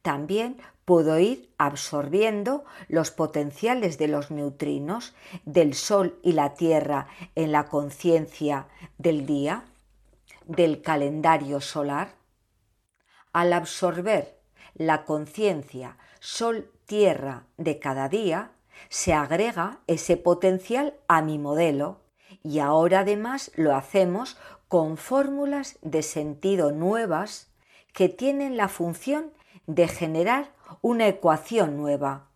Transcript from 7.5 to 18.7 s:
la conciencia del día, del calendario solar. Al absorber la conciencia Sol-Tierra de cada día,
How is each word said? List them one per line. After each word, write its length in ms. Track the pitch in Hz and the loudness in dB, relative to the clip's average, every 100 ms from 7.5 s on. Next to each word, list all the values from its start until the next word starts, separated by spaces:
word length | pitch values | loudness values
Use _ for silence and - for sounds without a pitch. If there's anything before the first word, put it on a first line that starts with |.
la 160 | 147 143 | 0 0
conciencia 1000 | 143 143 - 175 165 151 - 151 139 - - 165 - | -4 -4 -4 2 2 0 -4 -4 -4 -8 -20 -20 -2
del 280 | 165 151 139 | 0 0 0
día, 400 | 143 143 214 247 _ _ _ _ _ _ - - | -2 -2 -4 -10 _ _ _ _ _ _ -20 -8
del 360 | 160 170 147 | 2 2 2
calendario 800 | - 156 143 151 160 160 139 143 | -2 -2 -2 0 2 2 0 -6
solar. 540 | 139 160 143 143 190 _ _ _ _ _ _ _ _ _ _ _ _ | -6 -6 -4 -4 -8 _ _ _ _ _ _ _ _ _ _ _ _
Al 220 | 170 175 | 0 2
absorber 840 | 170 160 - 180 165 190 196 - _ _ _ - | 2 -2 -2 -2 -2 0 0 -2 _ _ _ -20
la 320 | - 160 156 - | -4 0 0 0
conciencia 920 | 151 151 - 208 160 135 127 127 - _ _ | -6 -6 -2 0 0 -8 -16 -16 -20 _ _
Sol-Tierra 1300 | - - 233 226 - _ - 208 196 139 135 123 _ - | -14 -4 -4 -4 -8 _ -6 2 4 4 -6 -10 _ -6
de 220 | 160 147 | -4 -2
cada 300 | 143 135 135 | -4 -4 -2
día, 420 | 196 208 165 226 _ _ | -2 0 -2 -6 _ _